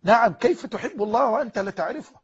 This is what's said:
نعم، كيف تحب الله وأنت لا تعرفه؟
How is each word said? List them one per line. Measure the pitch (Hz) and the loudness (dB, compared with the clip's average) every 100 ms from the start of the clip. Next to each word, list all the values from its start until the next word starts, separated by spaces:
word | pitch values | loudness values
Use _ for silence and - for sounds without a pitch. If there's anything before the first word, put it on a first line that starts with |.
نعم، | 180 226 226 | 4 4 4
كيف | 151 240 - 214 | 2 0 0 -4
تحب | 208 240 330 | -8 -8 -4
الله | 208 226 262 | -2 2 2
وأنت | 226 247 202 | 0 -2 -4
لا | 196 | -6
تعرفه؟ | 190 165 285 - _ | -4 -6 -6 -12 _